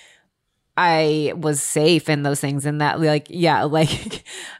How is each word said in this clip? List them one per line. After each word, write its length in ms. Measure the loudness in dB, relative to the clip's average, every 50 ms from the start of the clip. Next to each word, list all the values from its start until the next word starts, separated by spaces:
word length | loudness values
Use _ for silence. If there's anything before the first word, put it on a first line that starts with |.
| -20 -20 _ _ _ _ _ _ _ _ _ _ _ _ _
I 580 | 0 2 4 4 4 2 2 2 0 0 -2 -4
was 260 | -2 -2 -2 -2 -2
safe 460 | -4 -2 0 2 4 4 4 4 2 0
in 140 | -2 0
those 180 | 0 -2 -2 -2
things 240 | -2 -4 -4 -4 -4
and 160 | -4 -2 0
that, 180 | 0 0 0 2
like, 260 | 2 2 2 0 -2 -6
yeah, 340 | -4 0 2 2 2 2
<laughs> 20 | 2
like, 600 | 0 2 2 2 0 0 -6 -8 -12 -12 -14 -14 -16 -18 -16 -16 -16 -18